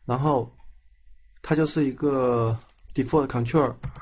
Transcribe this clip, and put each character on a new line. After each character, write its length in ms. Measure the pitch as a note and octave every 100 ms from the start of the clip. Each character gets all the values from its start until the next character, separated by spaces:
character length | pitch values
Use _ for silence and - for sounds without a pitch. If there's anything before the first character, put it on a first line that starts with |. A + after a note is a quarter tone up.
然 140 | - B2+
后 340 | D3+ C3+ A#2 - - - - - - - - -
它 140 | -
就 100 | D#3
是 200 | D3+ D#3
一 80 | C#3
个 640 | B2 D3 C3+ B2 A#2+ A2+ A2+ - _ -
default 360 | - - D#3 C3+
control， 480 | B2 A#2+ D#3+ B2+ - - -